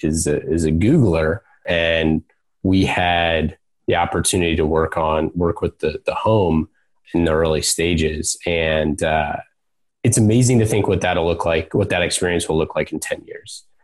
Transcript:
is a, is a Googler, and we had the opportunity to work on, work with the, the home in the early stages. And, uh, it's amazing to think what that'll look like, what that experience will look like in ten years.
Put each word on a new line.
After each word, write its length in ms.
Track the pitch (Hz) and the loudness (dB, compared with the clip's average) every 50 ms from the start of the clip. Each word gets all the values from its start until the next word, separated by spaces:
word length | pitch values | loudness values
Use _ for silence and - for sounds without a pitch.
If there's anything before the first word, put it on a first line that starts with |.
| - | -4
is 240 | 78 80 80 85 | -2 -2 0 0
a, 160 | 76 73 - - - | 0 -2 -2 -2 -2
is 140 | 80 82 80 | 0 0 0
a 60 | 78 | 2
Googler, 680 | 78 82 92 113 160 165 117 95 82 80 78 78 82 - - _ _ _ - | 2 2 2 4 4 4 4 4 2 2 0 0 -2 -4 -8 _ _ _ -6
and 560 | - 87 85 82 82 82 82 80 80 78 80 - _ _ _ _ _ _ _ - | -4 -2 0 0 2 2 2 2 0 0 0 -4 _ _ _ _ _ _ _ 0
we 220 | 92 95 95 92 | 2 2 2 2
had 720 | - - 87 90 87 87 85 85 85 82 80 78 78 - - _ _ _ _ _ | 2 0 0 0 2 2 2 2 2 0 0 0 -2 -4 -8 _ _ _ _ _
the 100 | - 90 | -2 0
opportunity 600 | 87 87 - - 87 80 - - 92 87 82 80 | 0 0 0 -2 -2 -2 0 0 0 2 2 2
to 100 | 80 80 | 0 0
work 320 | 76 80 80 80 - - 85 | 0 2 0 0 0 -2 -2
on, 320 | 80 78 78 78 78 78 - | 0 0 0 0 -2 -2 -2
work 280 | 87 87 85 82 - 87 | -2 -2 -2 -2 -2 -4
with 160 | 82 - _ | -6 -4 _
the, 240 | - 78 73 - - | -6 -6 -6 -4 -6
the 100 | - - | -6 -4
home 540 | - - 110 110 107 95 82 80 78 78 - _ _ _ _ _ _ _ - - | -2 0 0 2 2 2 2 2 0 -2 -4 _ _ _ _ _ _ _ -4 -2
in 100 | 85 85 | 0 0
the 80 | 80 78 | 2 2
early 300 | 80 82 80 78 76 76 | 2 2 0 0 0 -2
stages. 760 | - - - 82 87 87 76 78 76 76 78 80 - - - - | -2 -2 -2 -2 0 0 0 0 -2 -2 -4 -6 -6 -8 -6 -4
And, 580 | 87 85 82 80 80 78 78 78 78 73 - 82 | -4 -2 0 0 0 0 0 0 -2 -2 -2 -2
uh, 340 | 80 78 78 73 - - - - _ _ _ _ _ _ _ _ _ _ _ - | -2 0 0 -2 -2 -6 -8 -12 _ _ _ _ _ _ _ _ _ _ _ 0
it's 160 | 120 107 113 | 2 2 4
amazing 400 | 110 104 113 123 127 120 127 113 | 4 4 4 4 4 4 4 4
to 80 | 110 | 2
think 220 | 107 117 104 95 107 | 2 0 0 0 0
what 120 | 95 87 - | 0 0 0
that'll 240 | 92 87 87 82 | 0 0 0 0
look 180 | 85 82 - - | 0 -2 -2 -2
like, 300 | 82 82 80 - - - | 0 0 -2 -2 -2 -2
what 160 | 82 82 - | -2 -2 0
that 120 | 92 90 87 | 0 -2 -2
experience 460 | 82 - - 95 87 87 85 82 - | -2 -2 -2 -2 0 0 -2 -2 -2
will 100 | 80 80 | -2 -2
look 160 | 78 - - | -2 -2 -2
like 160 | 78 76 - | -4 -4 -4
in 80 | 80 76 | -6 -8
ten 240 | - - - - - | -8 -6 -8 -8 -10
years. 400 | - - - - - - - - _ _ _ | -12 -18 -18 -18 -18 -20 -20 -20 _ _ _